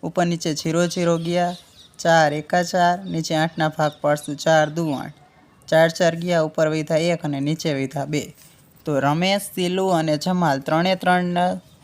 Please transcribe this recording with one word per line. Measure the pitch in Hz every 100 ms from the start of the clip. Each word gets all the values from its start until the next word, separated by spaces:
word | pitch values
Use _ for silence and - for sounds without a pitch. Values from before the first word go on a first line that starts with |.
ઉપર | 165 165 170
નીચે | 170 170
ઝીરો | 147 165 160 175
ઝીરો | 175 170 170
ગયા, | 165 175 175 180 - - - -
ચાર | 170 165 151
એકા | 151 147 180 175
ચાર, | 185 175 175
નીચે | 190 165 156 156
આઠના | 165 - 156 151
ભાગ | 151 151
પાડશું, | 147 147 - 143
ચાર | - 160 151
દુ | 156 165
આઠ, | 131 - - - _ _ _ -
ચાર | 160 165
ચાર | 165 175 165
ગયા, | 175 170 156
ઉપર | - 156
વધ્યા | 156 147 160 170
એક | 170
અને | 151 139
નીચે | 143 156 165
વધ્યા | 139 135 151 139
બે. | 151 107 - - _ _ _
તો | - 143
રમેશ, | 135 151 185 202 202
શીલુ | - 180 185 190
અને | 170 160 151
જમાલ | 185 180 170 135
ત્રણે | 135 156 180 185
ત્રણના | 180 180 180 175 180 185 - -